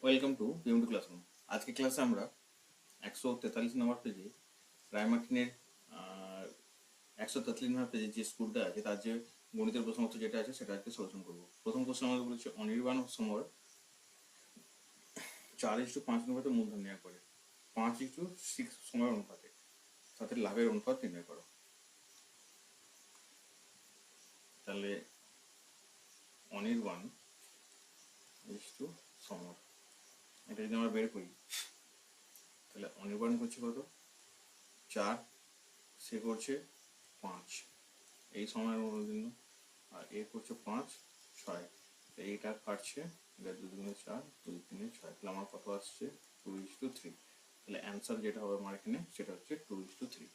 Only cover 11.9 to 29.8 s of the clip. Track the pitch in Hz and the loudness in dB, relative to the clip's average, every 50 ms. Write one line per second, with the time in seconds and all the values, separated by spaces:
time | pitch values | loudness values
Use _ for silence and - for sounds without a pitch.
11.9 | 127 127 131 123 127 123 123 120 120 117 - - - 107 107 107 110 117 123 127 | 2 2 4 4 4 4 4 0 -2 -2 -4 -6 -4 -2 0 2 2 4 4 4
12.9 | 127 131 127 - - - 113 107 208 220 - - - - - - - - - - | 4 4 2 0 0 0 0 2 2 0 0 -2 -8 -20 -20 -20 -20 -20 -20 -20
13.9 | - - - - - - - - - - - - - - - - - - - - | -20 -20 -20 -20 -20 -20 -20 -20 -20 -20 -20 -20 -20 -20 -20 -20 -20 -20 -20 -20
14.9 | - - - - - - - - - - - - - - - 233 107 117 127 - | -20 -20 -20 -16 -12 -12 -12 -10 -12 -14 -18 -18 -8 0 2 2 4 4 2 0
15.9 | - - - - 117 117 117 247 127 127 135 143 127 117 110 107 104 104 98 98 | -2 -4 0 4 4 4 4 4 0 2 4 4 6 6 6 4 2 -4 -4 -4
16.9 | 98 - - - 90 92 - - - - - - - - - - - 113 113 117 | -6 -8 -10 -16 -18 -18 -20 -20 -20 -20 -20 -20 -20 -20 -20 -8 -2 2 2 2
17.9 | 117 117 135 131 - - 175 180 180 - - - - - 127 117 - - - - | 2 2 -4 -4 -2 -4 -4 -4 -4 -6 -6 -6 -2 -2 -2 -4 -4 -12 -14 -4
18.9 | - 120 120 123 117 104 101 - - - - - - - - - - - - - | 2 4 4 4 4 2 0 -4 -10 -18 -18 -20 -20 -20 -20 -20 -20 -20 -20 -20
19.9 | - - - - - - 110 - - 120 113 - 101 113 117 113 107 104 - - | -20 -20 -20 -20 -12 -10 -6 -4 0 2 2 2 4 6 6 6 6 4 4 2
20.9 | 131 131 - 101 87 87 85 - - - - - - - - - - - - - | 2 2 0 -4 -4 -6 -10 -10 -12 -14 -14 -18 -20 -20 -20 -20 -20 -20 -20 -20
21.9 | - - - - - - - - - - - - - - - - - - - - | -20 -20 -20 -20 -20 -20 -20 -20 -20 -20 -20 -20 -20 -20 -20 -20 -20 -20 -20 -20
22.9 | - - - - - - - - - - - - - - - - - - - - | -20 -20 -20 -20 -20 -20 -20 -20 -20 -20 -20 -20 -20 -20 -20 -20 -20 -20 -20 -20
23.9 | - - - - - - - - - - - - - - - - 98 101 98 101 | -20 -20 -20 -20 -20 -20 -20 -20 -20 -20 -20 -20 -20 -18 -10 -8 -6 -4 -2 -2
24.9 | 101 82 78 - - - - - - - - - - - - - - - - - | -2 -2 -4 -10 -18 -20 -20 -20 -20 -20 -20 -20 -20 -20 -20 -20 -20 -20 -20 -20
25.9 | - - - - - - - - - - - - - 101 101 110 117 117 110 98 | -20 -20 -20 -20 -20 -20 -20 -20 -20 -20 -18 -10 -6 -2 2 2 2 2 2 0
26.9 | - 85 95 120 - - - - - - - - - - - - - - - - | -4 -4 -8 -12 -14 -14 -20 -20 -20 -20 -20 -20 -20 -20 -20 -20 -20 -20 -20 -20
27.9 | - - - - - - - - - - - - 101 104 - - - - 127 156 | -20 -20 -20 -20 -20 -20 -20 -20 -20 -20 -12 -10 -10 -10 -10 -12 -10 -8 -8 -8
28.9 | 165 - - - - - - - 101 - 87 180 - - - - - - | -8 -12 -18 -20 -20 -20 -12 -10 -10 -10 -10 -12 -14 -16 -20 -20 -20 -20